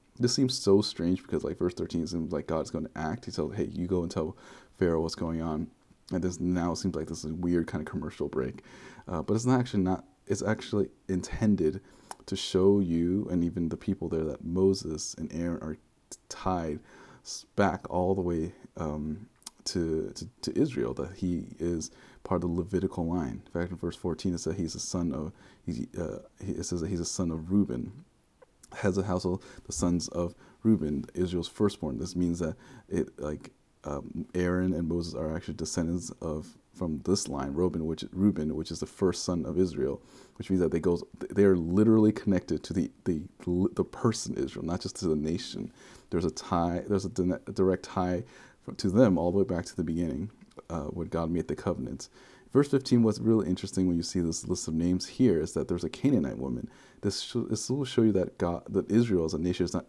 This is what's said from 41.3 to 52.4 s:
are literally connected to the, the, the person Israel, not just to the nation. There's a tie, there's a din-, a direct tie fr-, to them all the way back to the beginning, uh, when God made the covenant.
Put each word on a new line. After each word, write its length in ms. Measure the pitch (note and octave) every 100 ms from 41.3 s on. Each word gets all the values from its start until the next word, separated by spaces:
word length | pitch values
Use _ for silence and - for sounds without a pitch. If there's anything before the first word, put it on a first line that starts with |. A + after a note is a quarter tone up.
| G2
are 120 | G2+ F#2
literally 560 | E2 F#2 G#2+ A2 G#2+
connected 500 | G#2 - F2+ - D#2
to 80 | -
the, 180 | F#2 - -
the, 180 | - D#2+ F#2 - - F2+ F#2+
the 100 | -
person 500 | F#2 - A#2+ A2 -
Israel, 300 | - - -
not 160 | E2 F2
just 160 | F#2 -
to 120 | F#2
the 80 | D#2
nation. 560 | D2+ F2 - - - - - - -
There's 160 | F2 E2+
a 40 |
tie, 540 | - - F2 E2+ F2 -
there's 180 | F#2+ F#2+
a 40 |
din-, 300 | - F2+ E2+ -
a 60 |
direct 320 | G2+ F#2 F2+
tie 400 | - - F2+ F2+ B2 - - -
fr-, 100 | -
to 180 | - G2+
them 260 | G2 B2 F2
all 160 | E2+
the 60 | G2
way 60 |
back 200 | F#2+ F2
to 120 | - -
the 80 |
beginning, 460 | D#2+ E2 F2 C#2+ G#2 - - - -
uh, 160 | F2
when 240 | D2 F2 E2
God 220 | E2 E2
made 180 | E2+ D#2+
the 80 | D#2
covenant. 540 | - F2 B1+ - - - - -